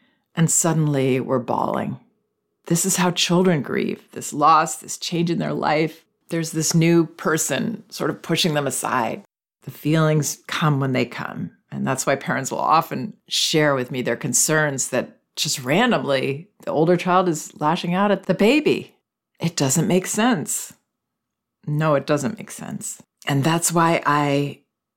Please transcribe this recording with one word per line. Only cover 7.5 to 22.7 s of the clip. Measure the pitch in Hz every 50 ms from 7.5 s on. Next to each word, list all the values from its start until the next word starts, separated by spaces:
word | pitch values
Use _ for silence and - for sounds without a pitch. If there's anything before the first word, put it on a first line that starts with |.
| 143 131 - - - - - _
sort | - - - 147
of | - -
pushing | - - 170 160 - 180 151
them | 147 143 131
aside. | - - - - 117 127 117 110 - 202 - _ _ _ _ _ _ _ _
The | -
feelings | - - - 147 156 160 156 156 156 151 139 - - - _ -
come | - - - 151 147 135
when | 139 135 127
they | 123 123
come. | - - - - - - - - - - _ _ _
And | - 139 135
that's | 135 131 127 -
why | - 139
parents | 139 - - - 131 135 127
will | - -
often | - - 147 160 - - - 135 131 - - - _ -
share | - - - - - 156 151 147 139
with | 131 123 123
me | 139 127
their | 120 120 117
concerns | - - 135 123 - - - 156 156 151 147 139 131 - -
that | - 123 95 - - _ _ _ _
just | - - 156 - - 127
randomly, | 123 143 185 240 247 202 156 131 - 139 131 131 135 139 139 175 - _ _
the | - -
older | - 139 160 165 180
child | 170 - 185 175 185 190 185
is | 160 147 - - - -
lashing | 151 151 165 175 - 175 175
out | 185 202 208
at | 202 190 - -
the | 180
baby. | - 196 214 269 302 294 185 127 - - - _ _ _ _ _ _ _ _ _ _
It | - 165 -
doesn't | - 147 135 127 165 160 -
make | 175 185 180
sense. | - - 202 214 247 247 165 131 - - - - - - _ _ _ _ _ _ _ _ _ _ _ _ _ _ _ _ _ _
No, | - 147 147 156 160 147
it | 139 135
doesn't | - 151 147 139 117 - -
make | - -
sense. | - - - -